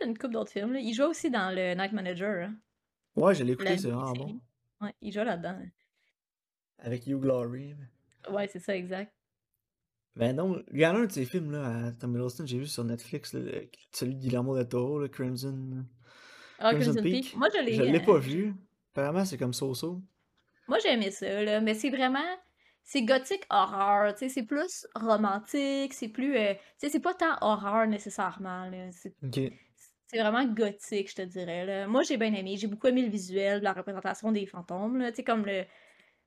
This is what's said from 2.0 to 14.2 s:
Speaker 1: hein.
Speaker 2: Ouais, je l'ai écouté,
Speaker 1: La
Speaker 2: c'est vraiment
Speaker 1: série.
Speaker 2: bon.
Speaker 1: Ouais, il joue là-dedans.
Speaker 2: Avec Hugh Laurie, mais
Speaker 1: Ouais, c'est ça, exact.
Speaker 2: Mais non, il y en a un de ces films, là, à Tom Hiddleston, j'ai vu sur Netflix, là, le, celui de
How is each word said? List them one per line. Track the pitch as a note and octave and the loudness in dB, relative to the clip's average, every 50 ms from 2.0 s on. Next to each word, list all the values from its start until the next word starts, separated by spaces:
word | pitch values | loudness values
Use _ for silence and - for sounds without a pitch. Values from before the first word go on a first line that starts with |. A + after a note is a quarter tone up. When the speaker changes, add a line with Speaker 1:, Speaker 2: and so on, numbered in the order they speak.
| F#3 F3+ F3+ E3+ F#3+ G#3 G#3+ F3 F3 G3 | -4 -4 -4 -4 -2 -2 -2 -2 -4 -6
Speaker 1:
hein. | G#3+ A3 _ _ _ _ _ _ _ _ _ _ - | -8 -12 _ _ _ _ _ _ _ _ _ _ 0
Speaker 2:
Ouais, | - D3+ F#3 G3 | 4 6 6 6
je | D3+ B2+ | 6 4
l'ai | B2 B2+ | 0 0
écouté, | B2+ G3 F#3 | 0 2 0
Speaker 1:
La | F#3+ F#3+ | 0 0
Speaker 2:
c'est | F#3+ B2 | 0 -2
vraiment | A#2 B2 C3 C3 B2+ | -2 -2 -2 -4 -4
Speaker 1:
série. | B2 C3+ F3 G#3+ B3+ - _ _ _ _ _ _ - | -4 -6 -8 -10 -12 -14 _ _ _ _ _ _ -10
Speaker 2:
bon. | G#3+ | -10
Speaker 1:
Ouais, | G3+ - - | -10 -10 -10
il | - G#3 F#3+ | -12 -8 -4
joue | G#3 G#3+ | -4 -2
là-dedans. | B3 F#3+ E3+ E3+ E3+ F#3 F#3+ F#3 F3+ - _ _ _ _ _ _ _ _ _ _ _ _ _ _ _ _ _ _ _ _ _ | -2 -2 -4 -4 -8 -8 -10 -12 -16 -18 _ _ _ _ _ _ _ _ _ _ _ _ _ _ _ _ _ _ _ _ _
Speaker 2:
Avec | - A#2 A#2+ B2 A#2+ | -8 -6 -6 -6 -4
Hugh | C3+ C#3 C3+ C3+ | -4 -2 0 2
Laurie, | C3+ C3 B2 A#2+ A#2+ B2 C3 C#3 C#3+ D3 | 2 2 2 0 -2 -6 -8 -10 -12 -14
mais | D3 C#3 B2 _ _ _ _ _ _ - - G3 | -14 -16 -18 _ _ _ _ _ _ -10 -6 -4
Speaker 1:
Ouais, | G3+ G3+ G3 | -2 -2 -4
c'est | - F#3 | -6 -8
ça, | - - G3 | -4 -4 -4
exact. | F#3 F3+ F3+ F#3 F#3 G3+ G#3+ _ _ _ _ _ _ _ _ _ _ _ _ _ _ _ _ _ _ _ _ - | -4 -4 -6 -6 -8 -8 -10 _ _ _ _ _ _ _ _ _ _ _ _ _ _ _ _ _ _ _ _ -4
Speaker 2:
Mais | A#2 A#2 A#2 C3 | 0 0 0 2
non, | C#3 F3 F#3+ F3+ - - - - | 2 2 0 0 0 -4 -4 2
il | C3+ | 4
y | D#3 | 4
en | E3 F3+ | 6 6
a | A3 | 4
un | A#3+ | 2
de | G#3 F#3+ | 2 0
ces | C#3+ C3 | -2 -4
films, | B2 - F#3 E3 D3 D3 | -2 -2 -4 -4 -4 -4
là, | D3 C#3+ B2 A2+ A#2 A#2 A#2+ | -4 -4 -2 -2 -2 -4 -4
à | A#2+ | -6
Tom | A#2+ - B2 A#2+ | -6 -4 -2 -2
Hiddleston, | A#2+ B2 B2 A#2+ - D#3+ | 0 -2 -2 -4 -6 -6
j'ai | C3+ B2 B2 | -4 -4 -4
vu | C3+ | -4
sur | D3 - - A#2+ | -4 -4 -4 -2
Netflix, | A#2 A#2 A#2+ - - - D3 - - - | -2 -2 -4 -6 -8 -8 -8 -8 -8 -8
là, | C3 | -6
le, | B2 - - - - - _ - - _ - | -6 -6 -6 -8 -10 -12 _ -20 -20 _ -8
celui | - B2+ B2 C3+ | -6 -4 -4 -4
de | C3+ | -2